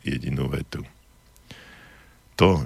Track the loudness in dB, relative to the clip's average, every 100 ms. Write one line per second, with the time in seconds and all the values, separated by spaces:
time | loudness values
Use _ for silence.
0 | -8 -6 -6 -4 -4 -6 -8 -12 -12 -18
1 | _ _ _ -20 -20 -20 -20 -20 -20 -20
2 | -20 _ _ 4 4 4